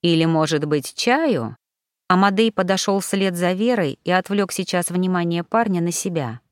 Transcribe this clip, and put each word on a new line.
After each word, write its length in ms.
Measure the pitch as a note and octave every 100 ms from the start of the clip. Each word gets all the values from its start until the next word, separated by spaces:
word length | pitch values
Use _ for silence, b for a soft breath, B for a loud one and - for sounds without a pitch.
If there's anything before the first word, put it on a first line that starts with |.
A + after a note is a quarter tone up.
Или, 220 | E3+ E3
может 400 | E3 D#3+ D#3 D#3
быть, 300 | D3+ D3+ -
чаю?» 600 | - A#3 C4+ D#4+ F3 A2+ A#2 _ _ _ _ _
Амадей 440 | F3+ G3 G3 A3+
подошел 480 | - F#3 F#3+ - G3
вслед 340 | - G3 F#3+
за 180 | F3 F3+
Верой 460 | F#3 A#3 A#3+ D#3 C3+
и 60 | -
отвлек 400 | F3+ - G3+ G3
сейчас 380 | - F#3 F3+ F3
внимание 520 | F3 F#3 F3+ E3+ E3+
парня 380 | E3+ A3+ A3+ F3+
на 100 | E3+
себя. 500 | E3+ - E3 B2+ A2+ _